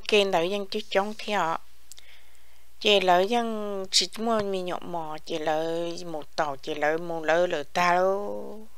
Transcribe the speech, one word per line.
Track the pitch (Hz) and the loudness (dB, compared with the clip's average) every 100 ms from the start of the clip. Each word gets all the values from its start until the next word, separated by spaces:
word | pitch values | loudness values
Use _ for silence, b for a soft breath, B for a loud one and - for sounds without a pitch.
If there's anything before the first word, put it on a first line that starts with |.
| - | 4
kênh | 214 196 | 4 6
đó | 185 | 4
dân | 170 202 196 | 2 0 -2
chứ | 214 - | -6 0
chống | 196 202 214 | 0 0 -4
thế | - | -2
ạ. | 208 165 165 - - - B B B B B B B B - | 0 0 -2 -6 -10 -10 B B B B B B B B -2
Chị | 214 202 | 4 6
lỡ | 185 175 | 6 6
dân, | 196 240 233 220 208 196 190 | 6 2 0 -2 -4 -6 0
chị | - 185 - | 2 2 -2
mua | 226 226 | 0 0
mình | 202 190 | 0 -2
nhọ | 180 170 | -2 -4
mò, | - 170 156 156 | -4 -6 -6 -8
chị | - 165 | -6 -4
lỡ | 156 156 165 165 170 170 175 | 0 0 0 -2 -4 -6 -8
một | 156 143 - | -8 -6 -2
tàu, | 156 139 | -2 -2
chị | - | -6
lỡ | 151 147 160 | 0 2 0
một | 175 165 | -2 -4
lỡ | 156 165 180 | 2 4 4
lỡ | 160 | 0
ta | 143 - 175 | -2 2 4
lô. | 180 185 196 208 208 202 208 220 | 6 4 2 -2 -6 -8 -10 -12